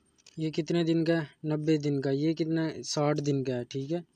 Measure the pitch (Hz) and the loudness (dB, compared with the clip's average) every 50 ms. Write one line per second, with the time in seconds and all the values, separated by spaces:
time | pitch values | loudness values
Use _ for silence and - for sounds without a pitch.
0 | _ _ _ _ _ - _ 160 156 156 151 - 156 - 180 170 170 160 165 165 | _ _ _ _ _ -16 _ -4 -4 -2 -2 -4 -2 0 2 2 2 2 2 2
1 | 160 160 170 165 156 - - _ - 156 151 151 151 160 156 151 143 147 143 139 | 2 2 2 0 0 -4 -10 _ -4 -2 -2 0 2 2 2 2 2 0 0 0
2 | 135 139 139 139 147 160 160 156 165 156 165 165 160 156 - 107 123 - - 156 | 0 0 0 2 2 0 0 0 -2 0 0 0 0 -2 -4 -8 -8 -4 -2 2
3 | 147 147 151 151 143 143 139 139 127 131 127 123 120 - - 135 135 139 165 175 | 2 2 2 2 0 0 0 0 0 -2 -2 -4 -4 -6 -6 -6 -4 -4 -4 -6
4 | 170 _ _ | -6 _ _